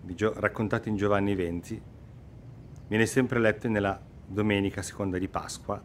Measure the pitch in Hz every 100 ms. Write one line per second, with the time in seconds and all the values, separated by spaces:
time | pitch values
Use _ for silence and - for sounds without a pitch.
0 | 92 90 107 - 101 - 107 113 113 107
1 | 101 101 98 98 87 87 - 110 - -
2 | - - - - - - - - - 107
3 | 113 - 123 120 110 104 123 107 101 98
4 | - - - 98 107 101 98 95 92 -
5 | 101 92 92 - 80 - - 98